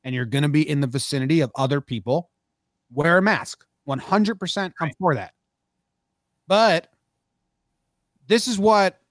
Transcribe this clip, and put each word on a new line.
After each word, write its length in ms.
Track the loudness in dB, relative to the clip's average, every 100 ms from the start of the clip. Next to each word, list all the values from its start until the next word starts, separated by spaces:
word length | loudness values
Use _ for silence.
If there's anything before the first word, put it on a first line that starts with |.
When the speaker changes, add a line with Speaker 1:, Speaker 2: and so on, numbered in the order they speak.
Speaker 1:
and 100 | -6
you're 100 | -6
gonna 220 | -2 0 2
be 200 | 2 0
in 120 | -2
the 80 | -2
vicinity 540 | -4 -4 -4 0 0
of 100 | 0
other 260 | -2 -2 -2
people, 480 | -4 -8 -2 -4 -4 _ _ _ _ _ _
wear 240 | -2 2 2
a 40 |
mask. 440 | 2 -2 -6 -18 _ _
One 160 | -8 -8
hundred 400 | 0 0 2 -2
percent, 340 | -6 -6 -8 -6
I'm 60 |
Speaker 2:
Right. 100 | -8 -2
Speaker 1:
for 180 | -2
that. 180 | -2 -6 _ _ _ _ _ _ _ _ _ _ _ -2
But 460 | 2 4 2 _ _ _ _ _ _ _ _ _ _ _ _ _ _
this 220 | 0 0 0
is 100 | 0
what 440 | 4 4 2 -2 _